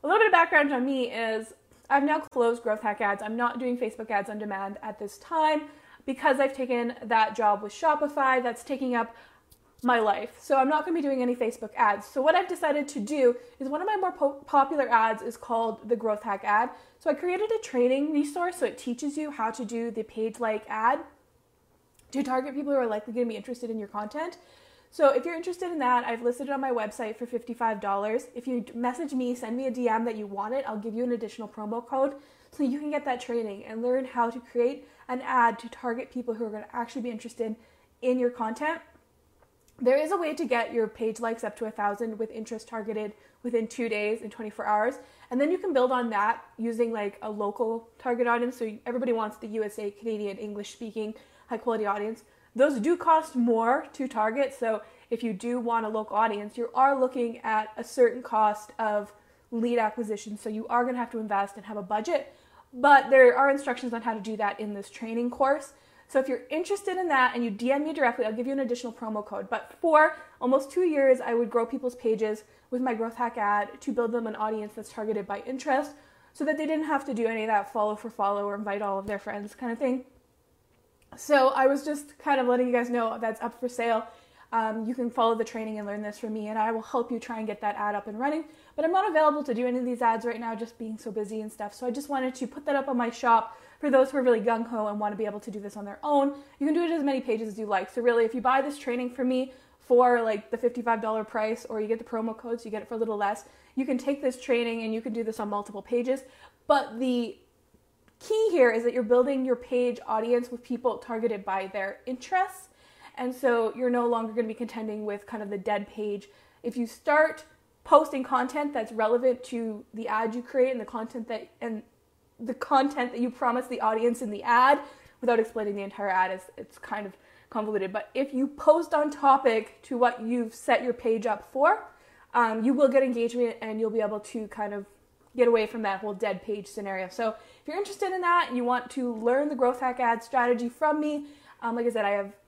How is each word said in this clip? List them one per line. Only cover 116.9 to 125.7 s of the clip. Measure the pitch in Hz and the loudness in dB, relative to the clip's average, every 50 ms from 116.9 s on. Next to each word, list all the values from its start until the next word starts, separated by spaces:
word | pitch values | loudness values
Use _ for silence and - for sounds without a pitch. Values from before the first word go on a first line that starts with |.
| - - _ 311 294 302 311 320 311 - - _ _ _ _ _ _ _ | -6 -6 _ 4 6 6 6 4 2 -4 -14 _ _ _ _ _ _ _
posting | _ - - 294 311 302 - 269 | _ 8 8 8 8 6 -2 -4
content | 262 - 277 254 254 262 - 302 294 285 285 | -2 0 0 0 0 0 -2 -2 -2 -2 -2
that's | 247 220 220 | -4 -4 -4
relevant | 233 214 220 214 233 247 247 254 247 247 - | 0 0 2 4 4 4 4 2 2 2 -4
to | - - 233 233 226 214 208 - _ - | -8 -6 -4 -4 -4 -6 -8 -12 _ -12
the | 214 226 | -10 -6
ad | - 214 214 226 226 214 | -2 -2 0 0 -2 -4
you | 247 | -6
create | 240 - - 269 247 262 | -10 -4 2 2 4 4
and | 262 240 | 2 -4
the | 214 | -6
content | - - 226 226 233 - 247 220 - | -8 -8 -8 -8 -8 -8 -10 -8 -6
that, | 233 220 - - _ _ | -8 -8 -8 -12 _ _
and | - 233 220 214 - _ _ _ _ _ _ _ _ _ _ _ | -8 -6 -6 -8 -10 _ _ _ _ _ _ _ _ _ _ _
the | 240 220 | -8 -8
content | 262 - - - 302 269 269 285 285 - 247 247 | -6 -6 -2 2 4 4 4 2 0 -2 -4 -4
that | 254 240 | -2 -2
you | 240 254 | -2 -2
promise | 240 - 285 240 233 247 247 | -2 -2 -2 0 0 0 -4
the | - 254 - | -4 -6 -2
audience | - 220 220 220 226 240 240 233 | 0 0 0 2 0 0 0 0
in | 254 208 | -6 -8
the | 208 196 | -8 -6
ad | - - 233 240 254 269 294 285 - - - - - - _ _ | 0 2 4 6 8 6 6 4 2 -12 -18 -20 -20 -20 _ _
without | - 240 240 226 | 0 2 4 4
explaining | 226 226 - 226 214 208 | 2 0 -2 -4 -4 -4